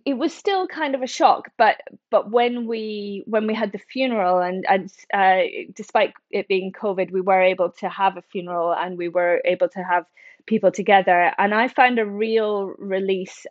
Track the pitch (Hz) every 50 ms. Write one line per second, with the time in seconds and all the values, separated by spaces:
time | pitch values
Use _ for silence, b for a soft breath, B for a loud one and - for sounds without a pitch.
0 | - - 277 233 285 320 - - - 415 392 381 370 370 - 294 320 285 269 269
1 | 254 247 - - 269 240 170 - - - - - 233 214 - - - - - -
2 | _ _ - 202 - 202 214 240 240 240 240 240 233 226 233 220 220 214 214 208
3 | 202 202 202 196 - - 214 214 214 214 220 220 226 208 202 202 - - - 254
4 | 262 262 233 220 190 180 185 180 180 180 180 190 - - 190 190 185 196 - -
5 | - - - 202 196 190 185 190 175 - - - - 82 - - 208 - - 233
6 | 208 - - - _ _ - 202 190 - 202 190 185 190 185 - - 208 190 180
7 | 185 175 180 190 185 185 190 185 185 185 190 185 180 170 - - - 180 170 -
8 | 196 196 190 180 175 _ - 202 175 175 180 175 170 175 170 - 170 180 185 175
9 | 175 175 165 180 175 175 175 - - - 180 180 180 170 - 196 180 180 175 175
10 | 170 _ _ b b b b b b b 214 214 196 185 175 - 196 196 202 196
11 | 185 185 180 175 175 170 - - 196 202 208 214 240 262 - - 262 254 247 233
12 | 220 208 202 202 220 226 220 220 214 214 208 202 196 190 - - - 202 190 190
13 | 196 190 190 190 180 190 - - - -